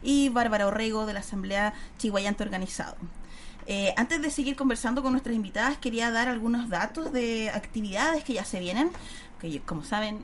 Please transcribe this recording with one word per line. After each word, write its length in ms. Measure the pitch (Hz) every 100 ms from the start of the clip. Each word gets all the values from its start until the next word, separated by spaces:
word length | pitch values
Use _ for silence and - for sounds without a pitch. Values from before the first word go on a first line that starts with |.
y 280 | 247 285 277
Bárbara 360 | 240 233 214 202
Orrego 400 | 208 220 214 214
de 80 |
la 60 | 202
Asamblea 560 | 202 202 190 196 208 208 - -
Chiguayante 420 | 220 196 202 202
Organizado. 540 | 208 190 185 - - - 170 - - - - - -
Eh, 260 | 202 196 -
antes 220 | 247 330
de 120 | 302
seguir 240 | 294 269 269
conversando 480 | 269 233 233 254
con 80 | 262
nuestras 240 | 254 240 233
invitadas, 420 | 190 208 240 294
quería 320 | 247 226 233
dar 180 | 226 247
algunos 420 | 233 226 240 233
datos 440 | 175 208 - 311
de 380 | 262 233 226 220
actividades 720 | 208 - 226 208 190 294 320
que 100 | -
ya 120 | 220 196
se 140 | 196
vienen, 300 | 180 208 330 - - - - -
que 200 | 165 143
como 240 | - 165
saben 400 | - 214 214 214